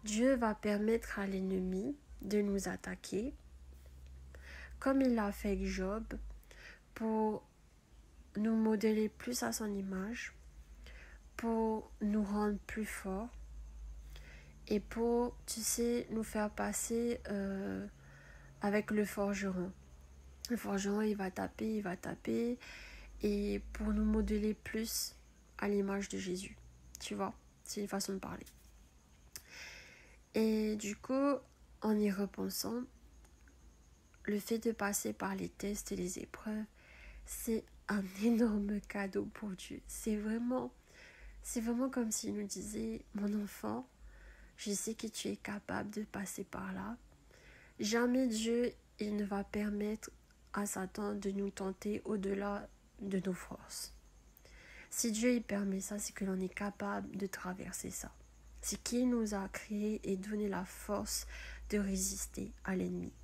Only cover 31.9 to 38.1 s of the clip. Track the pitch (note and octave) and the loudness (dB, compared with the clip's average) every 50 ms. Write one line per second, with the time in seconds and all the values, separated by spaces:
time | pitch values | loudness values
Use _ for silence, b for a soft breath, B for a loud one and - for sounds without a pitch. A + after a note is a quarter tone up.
31.9 | G#3+ G#3 G#3 G3+ G3 G3 G3+ G3 - - F#3+ G3 G3 - - F#3+ A3+ A#3+ B3+ - | 6 6 6 4 4 2 0 -2 -2 -2 -2 -2 -2 -2 -2 0 -2 -2 -4 -6
32.9 | - - - - - - - - - - - - - - - - - - - - | -12 -20 -20 -20 -20 -20 -20 -20 -20 -20 -20 -20 -20 -20 -20 -20 -20 -20 -20 -20
33.9 | - - - - - - - - G#3 G#3 F#3+ - A3+ A3+ - A#3 A3 - G#3 G3+ | -20 -20 -20 -20 -20 -6 0 0 2 2 2 2 0 2 2 0 0 2 0 0
34.9 | G#3 - - G#3+ G#3+ - - F#3+ G3 F#3+ F#3 F3 - - - G3 G#3 G3+ - - | 0 0 0 -2 -2 -2 -2 -2 0 0 -2 -4 -4 -4 -4 -2 -2 -4 -4 -4
35.9 | G3+ F#3+ F3+ F3+ F#3 - - - - - - A3 G#3+ G#3+ G#3+ - B B B B | -2 -2 -2 -2 -2 -6 -8 -10 -10 -8 -6 -4 -2 -2 -4 -6 B B B B
36.9 | B B B B B B B - - - - - A3+ A3 - - - - - - | B B B B B B B -12 -10 -6 0 0 0 0 0 -4 -20 -16 -4 0
37.9 | G3+ G#3 F#3+ F#3 | 0 0 0 -2